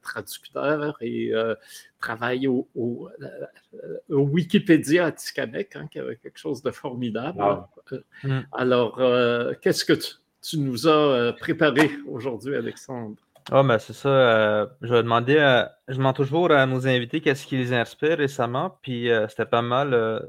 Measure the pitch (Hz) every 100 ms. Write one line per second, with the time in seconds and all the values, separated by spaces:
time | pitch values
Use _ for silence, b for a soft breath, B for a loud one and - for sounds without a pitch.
0 | - 113 - - - 135 135 151 147 151
1 | 117 117 113 113 113 107 B B B _
2 | - 113 120 127 135 127 - - 120 127
3 | 160 - 135 - - _ _ - 82 80
4 | - 143 143 160 - 202 - 156 - 170
5 | 165 - - - - 156 202 147 151 156
6 | 127 120 139 - 156 127 127 - 143 123
7 | 120 110 123 95 101 95 95 _ - 131
8 | - B 135 131 127 131 127 123 117 -
9 | 127 123 120 120 127 139 190 156 - 147
10 | - - _ _ - 160 135 117 160 151
11 | 147 127 120 117 - 160 151 135 151 143
12 | - 139 131 113 120 135 117 - - 127
13 | 110 107 _ _ - 135 135 113 - 113
14 | 139 135 127 110 107 107 104 - 117 120
15 | 113 117 120 151 143 120 - - - 131
16 | 135 131 135 156 180 147 131 131 131 127
17 | 120 160 156 131 - 131 123 123 117 -
18 | 151 160 139 139 117 127 185 - - 120
19 | 120 117 104 - 110 117 120 123 143 120
20 | 113 110